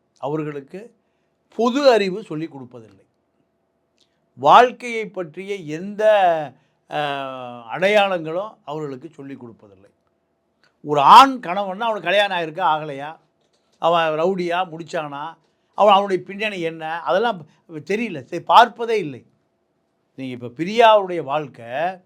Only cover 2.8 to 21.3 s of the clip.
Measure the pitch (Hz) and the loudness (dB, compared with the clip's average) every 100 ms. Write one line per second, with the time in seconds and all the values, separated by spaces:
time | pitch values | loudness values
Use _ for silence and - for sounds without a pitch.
2.8 | 107 98 _ _ _ _ _ _ _ _ | -20 _ _ _ _ _ _ _ _ _
3.8 | _ _ _ _ _ - 139 196 247 247 | _ _ _ _ _ -2 6 8 6 2
4.8 | 247 226 208 185 170 156 196 202 147 160 | -8 -8 -8 -10 -12 -12 -12 -12 -10 -10
5.8 | 196 208 214 208 185 160 143 - _ _ | -8 0 2 4 4 2 -4 -14 _ _
6.8 | _ 151 147 139 135 131 123 120 113 135 | _ -6 -4 -6 -8 -12 -14 -16 -12 -2
7.8 | 190 214 196 185 156 170 214 - - 156 | 2 4 2 0 -6 -8 -10 -14 -14 -10
8.8 | 147 131 160 147 139 135 123 101 104 95 | -10 -12 -16 -18 -18 -18 -18 -20 -20 -20
9.8 | 101 _ _ _ _ _ _ _ _ _ | _ _ _ _ _ _ _ _ _ _
10.8 | 147 147 139 214 269 254 165 190 202 185 | -4 2 8 10 10 4 -8 -6 -6 -6
11.8 | 233 208 165 202 202 175 160 156 180 156 | -4 -4 0 0 0 -2 -6 -4 -2 -2
12.8 | 151 139 147 160 _ _ _ _ _ _ | -4 -10 -12 -16 _ _ _ _ _ _
13.8 | 165 170 160 156 175 190 175 175 185 160 | 0 0 0 0 -2 -2 -4 -4 -6 -10
14.8 | 156 170 151 143 156 165 _ _ _ - | -10 -8 -8 -10 -14 -16 _ _ _ 2
15.8 | 208 196 202 185 - 196 214 196 165 160 | 4 6 4 -4 -6 -8 -8 -6 -6 -6
16.8 | 160 165 147 175 233 190 - _ _ 160 | -8 -6 -2 0 0 -4 -12 _ _ -14
17.8 | - 208 233 151 123 175 165 180 233 - | -6 -6 -6 -8 -10 -10 2 4 4 2
18.8 | 233 220 156 120 - _ _ _ _ _ | -6 -4 -6 -12 -20 _ _ _ _ _
19.8 | _ _ _ - 131 123 117 120 175 226 | _ _ _ -16 -14 -12 -14 -10 -4 4
20.8 | 226 214 185 175 135 | 6 6 2 -6 -6